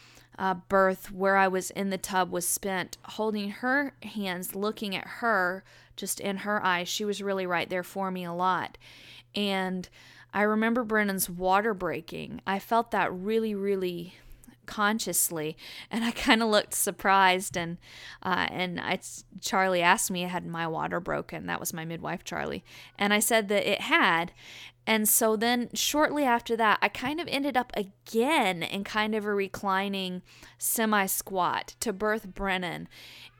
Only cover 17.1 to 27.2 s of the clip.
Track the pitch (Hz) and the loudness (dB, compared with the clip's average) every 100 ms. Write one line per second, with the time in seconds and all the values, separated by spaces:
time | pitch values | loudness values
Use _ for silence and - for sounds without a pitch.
17.1 | 196 185 185 196 175 170 175 - - - | 6 6 4 -2 -6 -6 -8 -14 -20 -18
18.1 | - - 180 82 135 180 170 117 190 - | -8 -4 -2 -2 -2 -4 -4 -4 -4 -6
19.1 | - - - - 196 190 180 175 214 - | -16 -16 -10 -2 2 2 4 4 4 2
20.1 | 180 180 180 170 165 165 160 160 175 175 | -2 -4 -4 -6 -4 -4 -4 -4 -4 -4
21.1 | 147 - 160 175 170 - 170 160 170 156 | -4 -6 -10 -6 -6 -6 -8 -8 -8 -8
22.1 | 175 - 160 147 147 - - - - 202 | -8 -8 -6 -6 -8 -12 -20 -18 -2 2
23.1 | 208 - 226 202 202 - - 226 330 208 | 4 4 4 4 2 2 0 2 4 4
24.1 | 165 170 - - - - - - 220 214 | 4 0 -8 -20 -18 -20 -6 0 2 4
25.1 | - 226 214 233 247 240 - - 294 302 | 4 4 4 2 0 -2 -2 0 2 2
26.1 | 294 269 233 - 226 220 190 208 - 254 | 2 2 2 0 2 4 4 2 -2 -6
27.1 | 311 | -4